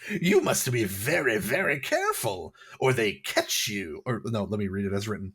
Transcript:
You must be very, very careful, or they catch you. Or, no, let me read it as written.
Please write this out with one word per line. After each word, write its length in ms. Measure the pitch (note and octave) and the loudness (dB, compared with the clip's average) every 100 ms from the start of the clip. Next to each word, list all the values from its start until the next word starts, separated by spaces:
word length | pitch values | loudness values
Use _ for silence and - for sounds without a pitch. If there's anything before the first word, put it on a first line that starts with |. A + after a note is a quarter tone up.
| - G#3 | -6 -2
You 200 | E3+ G4+ | 4 6
must 300 | D4+ C3 - | 6 0 2
be 140 | B2 | 2
very, 540 | G#2 F#2+ G#2+ E3 C3+ G#2+ | 0 -2 0 2 2 2
very 420 | G2 C#3 F#3+ C#3+ | 2 0 2 0
careful, 720 | - D#4 G4 G#4 A#2 F#2+ D#2+ - - - | 0 0 0 0 -2 -4 -8 -14 -20 0
or 140 | C3 | 2
they 220 | B2+ A2 | 4 2
catch 540 | - - - E4 - - | 0 -2 -2 0 -2 -2
you. 340 | G#2 F2+ D2+ - | -4 -6 -8 -4
Or, 160 | A#2 | -4
no, 200 | - A2+ | -2 -4
let 140 | F#2+ G#2 | -2 -2
me 100 | G2+ | -2
read 180 | F#2+ G2+ | -2 -2
it 60 | |
as 160 | G2 G#2 | -2 -4
written. 240 | G#2+ F#2+ | -6 -8